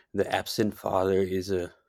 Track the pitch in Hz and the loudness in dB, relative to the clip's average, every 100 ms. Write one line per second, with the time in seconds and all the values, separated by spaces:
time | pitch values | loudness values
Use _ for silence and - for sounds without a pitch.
0 | _ 98 95 95 - - 110 - 101 98 | _ -2 0 0 0 0 0 -2 -2 0
1 | 95 95 92 95 92 92 87 - | 2 2 2 -2 -2 -2 -4 -10